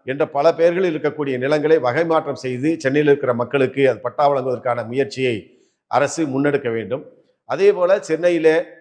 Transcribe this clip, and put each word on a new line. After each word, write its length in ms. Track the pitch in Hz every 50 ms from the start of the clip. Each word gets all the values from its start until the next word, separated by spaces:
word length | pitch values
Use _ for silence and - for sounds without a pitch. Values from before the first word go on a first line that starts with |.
| _
என்ற 240 | - 135 143 156 -
பல 260 | - 143 143 165 160
பெயர்களில் 440 | 160 165 175 170 180 190 175 156 151
இருக்கக்கூடிய 400 | 151 147 143 151 147 139 131 123
நிலங்களை 420 | 127 139 151 151 143 151 160 160
வகை 260 | 123 123 120 151 170
மாற்றம் 300 | 165 160 160 151 143 135
செய்து 440 | - - 127 127 123 131 156 165 165
சென்னையில் 320 | - 135 135 147 151 147
இருக்கிற 220 | 143 143 - 127 120
மக்களுக்கு 560 | 117 120 120 - 139 117 - - 135 139 131
அது 100 | 117 101
பட்டா 280 | - 123 - - 147 143
வழங்குவதற்கான 580 | 143 135 127 131 123 113 - 123 117 120 110
முயற்சியை 800 | 110 120 135 139 135 - 131 131 127 117 101 - - _ _ _ _ _ _ _ _
அரசு 380 | - 123 143 139 - 160 160
முன்னெடுக்க 460 | 143 131 135 139 147 143 135 135 120
வேண்டும். 320 | 113 113 107 101 123 143 - - - _ _ _ _ _ _
அதே 280 | - 123 151 190 202 190
போல 260 | 180 175 175 190 208
சென்னையிலே 600 | - - 160 156 170 180 175 165 156 160 156 165 175 - - -